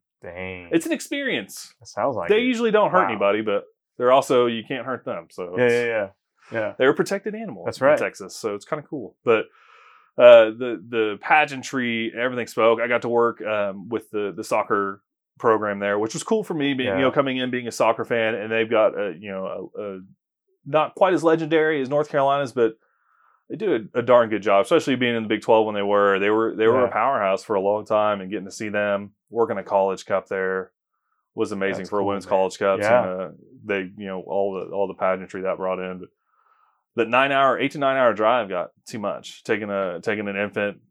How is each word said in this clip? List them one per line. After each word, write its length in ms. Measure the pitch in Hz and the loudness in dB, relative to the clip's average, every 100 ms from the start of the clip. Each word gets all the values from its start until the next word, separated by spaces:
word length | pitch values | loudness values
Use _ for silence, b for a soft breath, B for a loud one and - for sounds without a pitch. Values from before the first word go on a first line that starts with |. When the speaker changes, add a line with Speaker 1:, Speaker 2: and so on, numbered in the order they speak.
| _ _ | _ _
Speaker 1:
Dang. 480 | 101 87 92 92 87 | -16 -12 -10 -12 -4
Speaker 2:
it's 120 | 165 | -4
an 60 | 320 | -2
experience. 800 | 302 - 285 277 156 98 - - _ | -6 -6 -8 -4 -6 -8 -14 -20 _
Speaker 1:
That 80 | 110 | -16
sounds 300 | - 120 117 | -6 -4 -4
like 120 | 87 | 0
Speaker 2:
They 120 | 208 | 0
Speaker 1:
it. 40 | |
Speaker 2:
usually 280 | 247 233 233 | 0 -2 0
don't 180 | 214 190 | 2 2
hurt 140 | 175 | 2
Speaker 1:
Wow. 40 | - | 0
Speaker 2:
anybody, 320 | 107 101 104 | 0 0 0
but 240 | 110 101 - _ _ _ | -2 -4 -6 _ _ _
they're 120 | 123 | 4
also, 360 | 131 127 131 120 | 4 4 2 2
you 180 | 113 107 | 0 -6
can't 180 | 135 | -10
hurt 200 | 117 120 | -8 -8
them. 240 | - 98 80 | -8 -10 -12
So 260 | - 90 90 | -12 -8 0
Speaker 1:
Yeah, 80 | |
Speaker 2:
it's, 80 | 123 | 2
Speaker 1:
yeah, 100 | 120 | 2
yeah. 240 | 120 113 98 - _ _ b | 0 -2 -4 -10 _ _ b
Yeah. 220 | 117 107 - | -6 -6 2
Speaker 2:
they're 140 | - | 2
a 40 | |
protected 420 | 214 185 202 214 208 | 2 0 -4 -6 -10
animal 280 | 226 95 | -12 -10
Speaker 1:
That's 160 | 85 - | -10 0
Speaker 2:
in 60 | 131 | 2
Speaker 1:
right. 100 | 147 | 4
Speaker 2:
Texas, 380 | 104 - 95 | 0 -6 -14
so 220 | - 113 101 | -8 -8 -8
it's 80 | |
kinda 180 | - 151 147 | -8 -10 -8
cool. 240 | 151 101 _ | -12 -12 _
But, 200 | - 110 - b b b b b b - | 2 2 2 b b b b b b 8
uh, 280 | 123 117 110 | 12 12 10
the, 380 | 110 127 107 107 | 2 -6 -6 -6
the 300 | 120 110 101 | -2 -2 -2
pageantry, 920 | - 156 147 135 123 135 120 113 113 110 | 0 2 2 -4 -8 -4 -2 -2 -4 -4
everything 300 | 127 123 113 | -4 -4 -8
spoke. 320 | - 113 113 | 2 2 2
I 80 | 120 | 0
got 140 | 120 | -2
to 60 | 117 | 0
work, 320 | 117 117 110 | 2 0 -2
um, 460 | 87 107 101 98 92 | -6 -4 -4 -6 -8
with 220 | 113 - | -8 -6
the, 220 | 107 101 90 | -6 -6 -8
the 60 | |
soccer 600 | 107 113 104 104 98 98 _ _ _ _ | -4 -4 0 -2 -2 -8 _ _ _ _
program 400 | 120 110 107 101 | 2 2 2 -2
there, 220 | 101 101 | 0 0
which 140 | 110 | -2
was 100 | - | -4
cool 180 | - 220 | -2 -2
for 120 | 208 | -2
me, 200 | 165 143 | -4 -2
being, 140 | 131 127 | -2 -2
you 140 | 135 | 0
know, 40 | 135 | 0
Speaker 1:
Yeah. 80 | |
Speaker 2:
coming 220 | 131 135 127 | 2 -2 -2
in, 160 | 127 | -4
being 160 | 123 120 | -4 -6
a 40 | |
soccer 320 | - 113 113 | 0 0 0
fan, 300 | 113 120 110 | 0 0 0
and 160 | 113 107 | -2 -2
they've 180 | 113 113 | -2 2
got 300 | 113 107 - | 4 4 2
a, 160 | 101 80 | -2 -6
you 140 | 104 | -10
know, 400 | 95 95 92 92 - | -8 -8 -10 -12 -10
a, 40 | |
a, 180 | 104 95 95 _ _ _ _ _ 143 | -10 -10 -16 _ _ _ _ _ -2
not 300 | 147 147 - | 0 0 2
quite 180 | 190 | 2
as 80 | 175 | 4
legendary 580 | 160 165 160 160 156 156 | 4 2 2 2 2 0
as 80 | 127 | 0
North 200 | 147 151 | -2 0
Carolina's, 420 | 147 139 139 139 | 0 2 2 -2
but 240 | 120 113 - _ _ _ _ _ _ _ | 2 0 0 _ _ _ _ _ _ _
they 60 | 131 | -6
do 320 | 208 135 101 | -2 -2 -2
a, 40 | 123 | -4
a 40 | |
darn 280 | 117 123 113 | 6 6 6
good 100 | 107 | 0
job, 200 | 98 98 | 2 4
especially 340 | 98 113 110 127 | 4 2 2 0
being 180 | 123 | 0
in 80 | 117 | 0
the 60 | 110 | -2
Big 140 | 107 | -4
Twelve 240 | - 113 110 | 2 2 4
when 80 | |
they 80 | 104 | -2
were. 360 | 101 104 101 98 | 0 4 4 4
They 120 | 101 | 2
were, 260 | 107 113 92 | 2 0 2
they 100 | 110 | 2
were 140 | 123 | 4
a 20 | 98 | 2
Speaker 1:
Yeah. 60 | |
Speaker 2:
powerhouse 520 | 110 117 135 101 98 | 0 0 0 0 -2
for 100 | - 104 | -2 -2
a 40 | |
long 240 | 98 104 | 0 -2
time, 380 | 104 110 107 104 | 0 0 2 -2
and 80 | 92 | -4
getting 160 | 98 95 | -10 -10
to 40 | |
see 200 | - 107 | -10 -6
them 420 | 104 104 101 101 _ _ | -2 -2 -2 -6 _ _
work 220 | 107 113 | -2 -2
in 80 | 104 | -2
a 40 | |
college 440 | 95 101 98 92 - | -2 0 2 -2 -4
cup 220 | 101 - | -4 -4
there 440 | 98 95 95 92 _ _ _ _ _ _ | -4 -2 -4 -6 _ _ _ _ _ _
was 180 | - 107 | -6 -6
amazing 280 | 101 98 90 | -2 -4 -4
Speaker 1:
That's 100 | 92 | -6
Speaker 2:
for 80 | 104 | -4
a 20 | |
Speaker 1:
cool, 60 | 98 | -2
Speaker 2:
women's 160 | 101 | -4
Speaker 1:
man. 60 | 90 | -2
Speaker 2:
college 280 | 95 95 - | -2 -2 -2
cups. 240 | 101 95 | -2 0
Speaker 1:
Yeah. 180 | 104 120 | 4 2
Speaker 2:
And, 180 | 104 92 | 2 -6
uh, 80 | 90 78 _ 131 | -10 -12 _ -20
they, 260 | 107 98 92 101 | -6 -4 -4 -10
you 100 | 101 | -10
know, 140 | 95 - | -10 -6
all 280 | 101 101 | -4 -2
the, 200 | 95 85 | -4 -8
all 120 | 87 98 | -4 -4
the 60 | |
pageantry 480 | 87 95 95 92 98 | -2 -2 -2 -6 -8
that 140 | 95 85 | -6 -4
brought 220 | 95 92 | -4 -4
in. 220 | 92 90 | -6 -10
But 80 | 90 _ _ _ _ _ _ _ _ - | -16 _ _ _ _ _ _ _ _ -4
that 120 | 113 | 0
nine 240 | 120 139 | 2 2
hour, 260 | 135 135 104 | 4 2 2
eight 140 | 135 | -2
to 60 | 156 | -2
nine 180 | 139 135 | -2 2
hour 160 | 123 | 2
drive 340 | 101 107 123 101 | 4 2 2 0
got 220 | 90 87 _ - | -4 -6 _ -14
too 120 | 120 | -8
much. 440 | 101 71 - - | -6 -8 -12 -20
Taking 260 | - 107 104 | -4 -4 -2
a, 300 | 101 95 87 | -4 -4 -6
taking 260 | 92 107 101 | -4 -4 -4
an 80 | 98 | -4
infant 440 | 104 101 101 98 _ | -4 -2 -4 -6 _